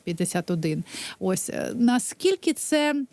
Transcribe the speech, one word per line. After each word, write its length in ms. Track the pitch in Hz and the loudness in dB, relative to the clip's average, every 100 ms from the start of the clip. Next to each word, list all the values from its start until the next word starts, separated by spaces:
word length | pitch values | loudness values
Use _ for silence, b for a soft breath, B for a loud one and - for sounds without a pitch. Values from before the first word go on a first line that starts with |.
п'ятдесят 480 | - 170 175 180 175 | -6 -2 0 0 0
один. 320 | 170 160 156 - B B B | 0 0 -2 -6 B B B
Ось, 300 | 185 190 - | -2 0 -2
е, 220 | - - 240 | -4 -4 2
наскільки 800 | 240 247 - - 370 381 330 | 4 4 0 0 0 2 0
це 420 | - - 302 294 294 262 | -2 0 2 2 0 -4